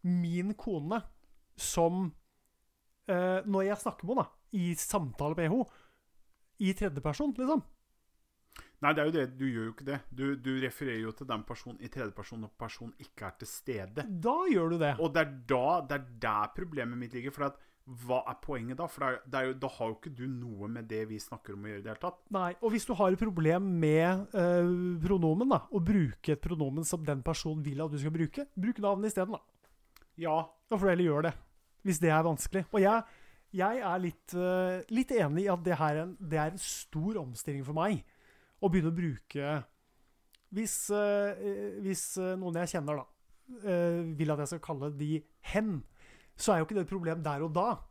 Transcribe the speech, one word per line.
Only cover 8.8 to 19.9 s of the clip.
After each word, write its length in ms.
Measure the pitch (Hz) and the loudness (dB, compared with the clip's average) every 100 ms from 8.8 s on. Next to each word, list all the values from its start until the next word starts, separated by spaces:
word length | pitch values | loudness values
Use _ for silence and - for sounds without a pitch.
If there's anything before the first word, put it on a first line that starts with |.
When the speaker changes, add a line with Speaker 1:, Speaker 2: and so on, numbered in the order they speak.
| 143 | 2
Speaker 2:
det 100 | 151 | 4
er 60 | 151 | 2
jo 40 | |
det. 120 | 160 131 | 2 -2
Du 120 | 131 | -2
gjør 220 | 135 117 110 | -2 -2 -4
jo 60 | |
ikke 120 | 113 | -6
det. 140 | 135 139 - | -6 -6 -8
Du, 160 | 127 139 | -4 -2
du 160 | 139 127 131 | -2 -2 -2
refererer 420 | 131 - 139 113 | -2 -4 -4 -4
jo 100 | 110 | -4
til 140 | 110 135 | -8 -6
den 160 | 113 | -6
personen 320 | 107 117 - 120 | -4 -12 -12 -14
i 80 | 113 | -12
tredje 240 | 135 113 | -8 -8
person, 280 | 95 98 113 | -8 -12 -10
når 120 | 107 _ | -12 _
personen 380 | 117 - 117 - | -12 -10 -14 -16
ikke 280 | - - 98 | -20 -12 -12
er 80 | - | -10
til 120 | 104 | -14
stede. 560 | - - 113 95 117 214 | -12 -6 -6 -6 -8 -6
Speaker 1:
Da 280 | 185 202 302 381 | -2 0 2 4
gjør 240 | 220 165 | 4 4
du 80 | 170 | 2
det. 160 | 151 135 | 2 2
Speaker 2:
Og 160 | 160 | 2
det 100 | 151 | 2
er 80 | 147 135 | 0 -2
da, 360 | 117 131 131 175 | 0 2 4 2
det 160 | 139 143 | 0 -6
er 100 | 127 117 | -6 -4
der 320 | 117 107 104 | 0 2 0
problemet 420 | - 175 147 120 120 | -4 -6 -4 -4 -4
mitt 140 | 120 | -6
ligger, 200 | 123 127 | -6 -8
for 160 | 139 139 | -2 -2
at, 100 | 139 - _ | -2 -20 _
hva 340 | - 123 120 127 | -18 -14 0 0
er 140 | 127 127 | 0 -8
poenget 360 | - 135 113 131 | -6 -6 -6 -6
da? 120 | 170 | -8
For 160 | - | -2
det 40 | 135 | -2
er, 100 | 127 | -2
det 160 | 135 135 | -4 -2
er 60 | 131 | -2
jo, 60 | |
da 140 | 131 131 | -2 -6
har 220 | - 113 | -4 -4